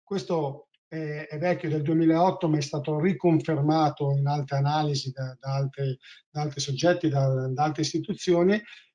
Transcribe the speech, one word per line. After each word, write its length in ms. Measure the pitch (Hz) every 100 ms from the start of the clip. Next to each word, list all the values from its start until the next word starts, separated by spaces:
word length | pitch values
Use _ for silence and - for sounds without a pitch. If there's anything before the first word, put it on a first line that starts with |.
questo 680 | - 196 - 165 143 139 - _ _
è, 400 | 160 151 151 151
è 80 | 151
vecchio, 320 | 180 175 156
del 100 | 151
duemilaotto, 680 | 143 160 160 165 185 185 165
ma 80 | 151
è 20 |
stato 400 | 139 147 135 151
riconfermato 1080 | 180 170 175 160 - 156 151 160 151 151 139
in 160 | 139 139
altre 320 | 147 139 139
analisi 520 | 139 156 151 135 127
da, 240 | 135 131 127
da 140 | 135
altri, 420 | 135 139 139 135 123 - - _
da 140 | 147
altri 180 | 151 139
soggetti, 480 | 143 135 170 175 151
da, 400 | 135 135 131 131
da 160 | 131
altre 160 | 151 147
istituzioni, 800 | 143 165 175 175 180 170 180 208 - - _